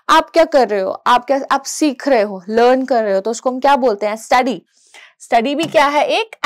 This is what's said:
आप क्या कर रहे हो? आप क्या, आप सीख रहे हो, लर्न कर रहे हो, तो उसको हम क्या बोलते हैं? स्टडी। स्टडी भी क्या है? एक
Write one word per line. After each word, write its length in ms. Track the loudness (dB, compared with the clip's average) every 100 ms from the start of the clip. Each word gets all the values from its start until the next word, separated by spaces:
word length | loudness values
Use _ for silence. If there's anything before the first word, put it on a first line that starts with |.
| 0
आप 220 | 0 2
क्या 140 | 2
कर 240 | 2 2 2
रहे 120 | 0
हो? 100 | -4
आप 340 | -4 0 0
क्या, 160 | 0 -4 -2
आप 120 | -4
सीख 440 | -4 -2 -2 -2 0
रहे 140 | 0
हो, 200 | 0 -6 -4
लर्न 360 | 2 4 2
कर 200 | 0 -2
रहे 100 | 0
हो, 60 | -2
तो 100 | -2
उसको 200 | -4 -6
हम 100 | -2
क्या 160 | 0 2
बोलते 300 | 0 -2 -4
हैं? 100 | -8
स्टडी। 460 | -2 0 0 -4 -10 _ _ -20 -20 _
स्टडी 340 | -2 -2 0
भी 100 | -2
क्या 220 | 0 2 2
है? 200 | 2 0
एक 300 | -2 -4 -4